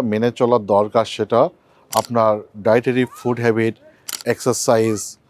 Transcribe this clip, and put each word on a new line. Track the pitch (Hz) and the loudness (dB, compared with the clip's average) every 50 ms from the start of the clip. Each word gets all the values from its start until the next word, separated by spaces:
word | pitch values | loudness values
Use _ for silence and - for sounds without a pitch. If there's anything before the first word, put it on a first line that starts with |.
| 131 110 | 2 0
মেনে | 107 107 117 123 117 - | -2 0 0 -2 0 0
চলার | 131 117 123 117 104 98 104 | 2 2 2 0 2 2 2
দরকার, | 101 107 107 - 117 110 | 2 2 2 0 -2 -2
সেটা | - - - 107 - 117 117 143 180 - _ _ _ _ _ _ _ - 113 | -2 -4 -6 -4 0 2 2 2 2 -2 _ _ _ _ _ _ _ -6 -6
আপনার | 107 - 120 117 113 110 107 107 104 - _ 107 95 | -4 -2 0 2 2 2 2 0 -4 -12 _ -4 0
ডায়েটারি | 113 110 123 120 135 123 127 127 120 - - | 2 2 2 2 0 0 0 -2 -2 -6 -8
ফুড | - 120 123 117 120 | -6 -4 -4 0 0
হ্যাবিট, | 117 110 113 113 113 110 - _ - _ _ _ - - - - 120 | 0 0 2 0 -2 -4 -6 _ -20 _ _ _ -14 -14 -8 -4 -4
এক্সারসাইজ, | 113 - - 131 113 - - - 117 113 113 113 107 98 - - - _ _ | -4 -2 -2 -2 -2 0 0 2 2 2 2 0 -2 -4 -8 -12 -16 _ _